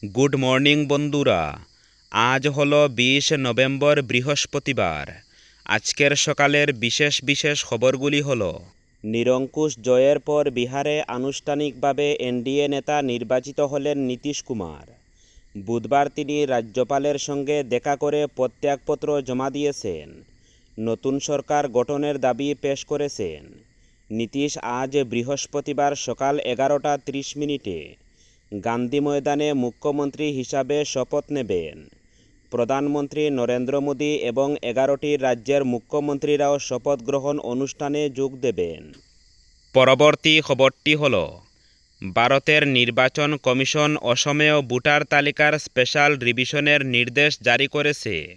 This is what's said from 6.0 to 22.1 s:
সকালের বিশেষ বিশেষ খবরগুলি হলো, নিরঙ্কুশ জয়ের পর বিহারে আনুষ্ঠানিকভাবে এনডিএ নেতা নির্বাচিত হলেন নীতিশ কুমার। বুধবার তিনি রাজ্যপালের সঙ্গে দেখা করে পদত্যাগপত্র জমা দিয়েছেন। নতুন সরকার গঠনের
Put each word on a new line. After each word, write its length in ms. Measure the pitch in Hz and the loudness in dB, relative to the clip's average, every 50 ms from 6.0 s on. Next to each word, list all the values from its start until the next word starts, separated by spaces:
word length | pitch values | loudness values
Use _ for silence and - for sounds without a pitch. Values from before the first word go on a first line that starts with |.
| 143 143 143 143 | 2 2 4 2
সকালের 500 | - - 147 - 147 143 143 147 147 147 139 | 0 -2 0 2 2 4 4 4 2 2 0
বিশেষ 380 | 113 107 120 - - 151 147 143 - - | -2 -2 -2 0 0 0 0 0 -2 0
বিশেষ 320 | 127 143 135 - 151 147 147 - | -2 -2 0 0 -2 -2 -2 -4
খবরগুলি 560 | - - 113 113 131 131 131 131 143 147 147 | -4 -4 0 2 2 2 2 0 0 0 0
হলো, 320 | 143 139 135 117 101 87 78 82 92 - _ _ _ _ _ _ - | 0 0 -2 -2 -2 -2 -4 -6 -14 -18 _ _ _ _ _ _ -8
নিরঙ্কুশ 680 | 110 110 117 117 123 127 127 135 127 - 151 156 156 147 - | -4 -2 0 2 4 2 2 2 -4 -4 -2 -2 -2 -2 -4
জয়ের 380 | 107 127 127 127 131 139 147 147 | 0 2 4 4 6 4 4 2
পর 220 | - - 147 147 147 143 | 0 -2 0 0 0 0
বিহারে 460 | 127 120 123 123 127 139 143 151 147 151 151 - | 0 -2 -4 -2 -2 -4 -2 0 -2 -2 -2 -4
আনুষ্ঠানিকভাবে 1000 | 117 123 127 135 139 - _ - 147 143 151 147 127 127 123 143 139 131 147 147 147 - | -6 -4 -4 -4 -4 -6 _ -4 -2 -2 -2 -4 -4 -2 -2 -2 0 0 0 0 0 -2
এনডিএ 460 | - 127 123 123 117 131 135 143 147 143 | -2 -2 -2 -2 -2 -2 0 0 0 0
নেতা 280 | 143 139 131 - 147 147 143 | -2 -4 -2 -2 -2 0 0
নির্বাচিত 560 | 131 120 120 117 110 127 127 127 135 139 - 147 | 0 -2 -4 -2 0 -2 -2 -2 -4 -4 -2 -2
হলেন 320 | 139 135 143 139 147 147 143 139 | 0 -2 -2 -2 -2 -2 0 -2
নীতিশ 340 | 127 123 123 - 143 147 - - | -2 -4 -4 -4 -6 -6 -6 -6
কুমার। 440 | - 131 110 95 82 78 73 73 - - _ _ _ _ _ _ _ _ - _ - _ | -6 -6 -6 -6 -8 -10 -14 -18 -20 -20 _ _ _ _ _ _ _ _ -20 _ -18 _
বুধবার 520 | 101 98 92 117 117 110 113 139 143 143 139 | -14 -6 -4 -4 -4 -2 2 2 2 2 2
তিনি 260 | 139 - 147 135 147 147 147 | -2 -6 -6 -4 -2 -2 0
রাজ্যপালের 720 | 131 131 120 113 113 101 127 127 110 139 139 139 147 147 143 | 0 0 -2 -2 -2 -2 -2 -2 0 0 0 0 0 -2 -2
সঙ্গে 360 | - - 143 143 139 131 151 147 143 120 | -4 -4 -4 -4 -2 -2 -2 -2 -2 -2
দেখা 260 | 120 123 - 147 143 | -2 -2 0 -2 -2
করে 240 | 135 - 147 143 147 147 143 _ | 0 0 0 0 0 -2 -2 _
পদত্যাগপত্র 720 | - 127 127 - _ - 143 143 135 _ - 151 143 - 147 147 147 135 | -2 -4 -4 -4 _ -2 -2 -2 -2 _ -4 -4 -4 -2 -2 -2 -2 -2
জমা 260 | 123 127 127 131 139 | -2 -4 -2 -2 -4
দিয়েছেন। 580 | 131 143 147 143 139 - - 107 87 78 73 76 80 - - _ _ _ _ _ _ _ _ _ _ - | -4 -2 -2 -2 -4 -4 -6 -8 -8 -8 -10 -16 -20 -20 -20 _ _ _ _ _ _ _ _ _ _ -8
নতুন 360 | 110 113 113 110 - 135 135 139 | -4 -4 -4 -4 -2 -4 -4 -2
সরকার 420 | - - 147 139 - _ 147 147 143 139 | -2 -4 -4 -4 -2 _ -2 -2 -2 0
গঠনের 460 | 110 123 123 - 147 143 143 147 | 0 0 0 0 -2 -2 -2 -2